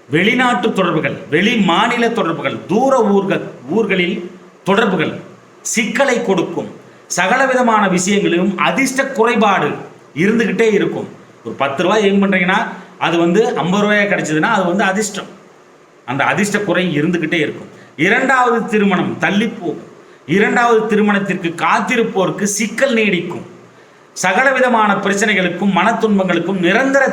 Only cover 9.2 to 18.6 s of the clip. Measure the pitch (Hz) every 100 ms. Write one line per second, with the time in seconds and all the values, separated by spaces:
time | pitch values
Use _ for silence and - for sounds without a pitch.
9.2 | 226 220 196 185 147 110 - - - 131
10.2 | 196 233 208 185 226 196 165 139 101 -
11.2 | - - 117 110 139 139 175 214 196 196
12.2 | 196 185 180 202 233 - - - 143 170
13.2 | 170 185 226 147 151 202 208 208 202 180
14.2 | 151 156 196 214 180 185 202 190 214 180
15.2 | 165 - - - - - - - - 135
16.2 | 127 147 202 202 208 180 180 147 151 175
17.2 | 160 170 135 - - - - - 165 240
18.2 | 262 262 247 233